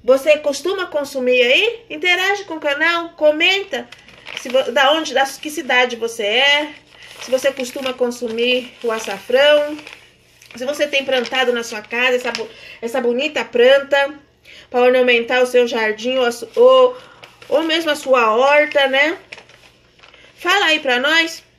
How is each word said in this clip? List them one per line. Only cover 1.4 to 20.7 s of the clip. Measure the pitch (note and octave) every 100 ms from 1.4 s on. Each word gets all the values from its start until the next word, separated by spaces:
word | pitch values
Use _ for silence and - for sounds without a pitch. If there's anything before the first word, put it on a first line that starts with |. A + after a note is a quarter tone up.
aí? | A#3+ D4+ G#4+ A4+ -
Interage | D4+ F4+ F4+ F#4+ G4+
com | G4 D#4+
o |
canal, | D4+ C#4 E4 E4+ E4+
comenta | - D4+ D4+ F4 G4 G4 B3 A#3+ - - - - -
se | C4+
vo-, | B3+ B3+
da | B3+ C4+
onde, | D#4+ D4+
da | B3 C4+
que | - D#4
cidade | D#4+ B3+ B3 B3+ A3+
você | A3+ A3+
é, | G#3 A#3 C#4 D4 D4+ - _ - - -
se | -
você | B3+ C#4
costuma | C4+ B3 C#4+ C4
consumir | B3 B3 A#3+ A#3+ A3+ A#3+ B3 A#3+ -
o | A#3
açafrão, | A3 G#3+ G3 - B3 D4 D4 D4 D4+ D4 - - _ _ _ - A3+
se |
você | B3+ D4 D4
tem | C#4
plantado | C4 C4 A#3+ C4 C4
na | A#3+
sua | A#3 A3
casa | G#3+ A#3 B3+ B3
essa | B3
bo-, | A3+ A3 - - -
essa | A#3 C4
bonita | A#3+ A#3+ D4 C#4+
planta | A#3 A#3+ B3 C#4 C4+ C#4 C#4 D4+ _ _ - - -
pra | B3
ornamentar | B3 B3+ B3 A#3+ A#3 B3+
o | B3
seu | B3+ A#3+
jardim | A#3 A3 G#3+ A#3 C4
ou | A#3+
a |
su-, | A#3 - -
ou, | B3 C4 B3 - - - - _ -
ou | C#4
mesmo | E4 D#4+ D#4+
a | D4
sua | C#4 B3+ A3+
horta, | A3 C4+ D4 D4 D4 C4+
né? | C4+ D4+ F#4 - - _ _ _ _ _ _ - - - _
Fala | F4 G4
aí | E4+